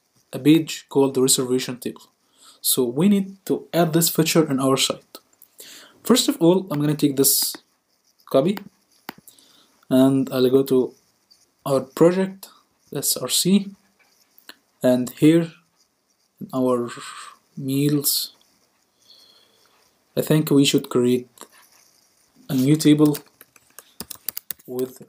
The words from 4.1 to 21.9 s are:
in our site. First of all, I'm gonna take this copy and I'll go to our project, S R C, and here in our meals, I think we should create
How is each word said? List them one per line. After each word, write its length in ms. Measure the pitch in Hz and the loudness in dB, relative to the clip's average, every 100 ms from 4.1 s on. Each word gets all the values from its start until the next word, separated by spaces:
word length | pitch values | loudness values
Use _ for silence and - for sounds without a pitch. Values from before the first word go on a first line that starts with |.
| - 156 170 156 | 0 0 2 2
in 120 | 131 | 0
our 160 | 135 131 | 0 0
site. 420 | - 107 _ - _ _ - - - - - _ | -2 -6 _ -20 _ _ -20 -20 -20 -20 -20 _
First 240 | - 247 - | 0 0 0
of 80 | 277 | 2
all, 280 | 170 185 190 | 2 2 -2
I'm 100 | 147 | -4
gonna 140 | 147 | -2
take 220 | 151 143 135 | 0 0 2
this 360 | 131 - - - _ _ _ _ _ _ - | 0 0 -4 -10 _ _ _ _ _ _ -2
copy 280 | 135 170 208 - _ _ _ - - - _ _ _ _ _ - | 0 0 -4 -10 _ _ _ -20 -20 -20 _ _ _ _ _ -2
and 420 | 131 135 135 127 | 2 4 2 -2
I'll 180 | 131 127 | 0 2
go 120 | 135 | 2
to 320 | 135 131 117 - _ _ _ _ _ _ | 2 0 0 -8 _ _ _ _ _ _
our 160 | - 135 | -4 -4
project, 680 | 127 - 170 185 190 - - _ _ _ _ | -4 2 2 4 -4 -8 -20 _ _ _ _
S 220 | 143 - - | -8 -6 -6
R 120 | 127 | -4
C, 460 | - 175 196 202 - _ _ _ _ _ _ - - _ _ | -2 2 0 0 -12 _ _ _ _ _ _ -20 -20 _ _
and 260 | 127 127 123 | 0 0 -2
here 400 | - 151 165 165 - _ _ _ _ _ _ _ _ | 2 4 4 0 -8 _ _ _ _ _ _ _ _
in 80 | - | -10
our 380 | 131 127 123 120 - - - - - _ - | -4 0 0 -4 -10 -16 -18 -20 -20 _ -12
meals, 800 | 135 139 143 147 - - - - _ _ _ _ _ _ _ _ _ _ _ _ _ _ _ _ _ 139 | -6 -2 0 0 -2 -6 -8 -14 _ _ _ _ _ _ _ _ _ _ _ _ _ _ _ _ _ -6
I 40 | |
think 280 | 139 156 156 | 0 0 2
we 160 | 143 | 2
should 240 | 139 139 - | 2 0 -2
create 400 | 127 123 123 123 _ - _ _ _ _ | 0 0 0 -4 _ -20 _ _ _ _